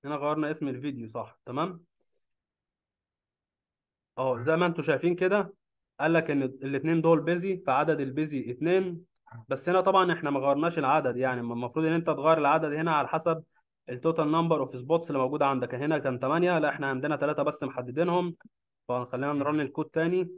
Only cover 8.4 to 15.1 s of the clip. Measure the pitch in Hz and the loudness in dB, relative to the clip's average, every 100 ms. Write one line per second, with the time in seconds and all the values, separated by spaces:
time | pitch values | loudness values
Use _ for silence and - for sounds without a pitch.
8.4 | 117 127 156 185 185 170 - _ _ 117 | -6 -4 2 2 0 -6 -14 _ _ -20
9.4 | - 131 - 180 185 190 180 165 151 139 | -8 -4 2 2 4 4 4 0 -2 0
10.4 | 139 139 170 165 131 151 135 123 131 123 | 2 2 0 0 2 2 2 0 -2 -2
11.4 | 120 120 123 160 160 165 170 135 151 160 | -4 -6 -4 -2 0 0 0 0 2 4
12.4 | 143 160 156 147 165 151 135 160 170 160 | 4 2 0 -2 0 0 0 0 0 -2
13.4 | - _ _ _ - 123 160 165 151 165 | -6 _ _ _ -14 -4 -2 0 2 2
14.4 | 170 156 127 127 127 165 165 | 2 0 0 -6 0 0 0